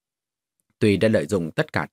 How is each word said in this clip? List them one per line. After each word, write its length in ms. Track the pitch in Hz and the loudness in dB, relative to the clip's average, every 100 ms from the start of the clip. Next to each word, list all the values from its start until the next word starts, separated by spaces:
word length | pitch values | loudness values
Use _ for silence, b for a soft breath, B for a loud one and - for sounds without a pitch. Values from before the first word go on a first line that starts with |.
| _ _ _ _ _ _ _ _ | _ _ _ _ _ _ _ _
Tuy 180 | 110 98 | 2 2
đã 120 | 110 | 2
lợi 180 | 104 76 | 0 0
dụng 240 | 101 82 | -4 -4
tất 220 | - - | -4 -4
cả 140 | - 76 | -4 -4